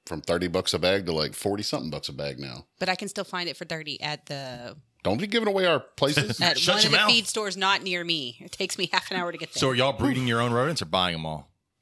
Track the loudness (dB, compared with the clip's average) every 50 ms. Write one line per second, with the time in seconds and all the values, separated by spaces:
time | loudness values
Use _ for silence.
0 | _ -10 -10 -8 -2 0 0 2 2 0 0 0 0 0 0 2 2 2 2 2
1 | 0 0 0 0 0 -2 -4 -2 -2 -2 -2 -2 -2 -4 -4 -4 -4 -6 -6 -6
2 | -8 -8 -8 -6 -6 -6 -6 -8 -10 -12 -12 -14 -16 _ _ _ -2 -2 -2 -2
3 | -4 -8 -8 -8 -8 -6 -6 -6 -6 -6 -6 -8 -8 -8 -8 -8 -8 -10 -8 -6
4 | -6 -6 -6 -8 _ -10 -10 -10 -8 -10 -12 -12 -12 -14 -14 -16 _ _ _ _
5 | -2 0 0 0 0 0 0 0 2 2 2 2 4 4 4 2 0 -6 _ 0
6 | 2 4 4 2 2 0 0 2 2 2 4 4 2 4 6 6 6 6 6 6
7 | 6 6 4 4 2 0 -2 -2 -2 -4 -2 0 2 2 2 2 0 -2 -4 -2
8 | -2 -2 -2 -2 -4 -8 -10 -14 -16 -16 -6 -6 -4 -4 -2 -4 -2 0 0 0
9 | 0 0 -4 -2 -2 -4 -6 -8 -12 -8 -2 0 2 2 4 4 2 2 2 2
10 | 0 2 2 2 2 2 2 2 2 2 2 2 2 0 0 -4 -4 0 2 2
11 | 2 2 0 -2 -4 -6 -6 -8 -10 _ _ _ _ _ _ _